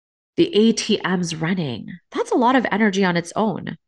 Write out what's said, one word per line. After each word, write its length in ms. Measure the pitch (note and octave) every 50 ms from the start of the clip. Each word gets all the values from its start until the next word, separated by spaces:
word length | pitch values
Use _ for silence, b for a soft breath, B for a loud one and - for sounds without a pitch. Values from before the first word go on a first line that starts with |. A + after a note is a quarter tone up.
| _ _ _ _ _ _ _ -
the 180 | E3 - -
A 160 | G3+ A3 A3+
T 300 | A3 A3+ - - G#3+ - -
Ms 320 | E3 F#3 F#3 F3+ E3 E3
running, 640 | D#3+ E3 D#3+ G3 F#3 E3 C#3 A#2+ - - - - F3 _ _
that's 200 | - C#4+ A#4 -
a 60 | A4+ E4
lot 180 | A#3+ A#3 C4
of 100 | C4+ G#3 -
energy 320 | - G3+ A3+ G#3+ F#3 F#3+ G3+
on 120 | F#3 F3 E3+
its 140 | E3+ - -
own. 420 | - G#3 A3 F3 - - - - - _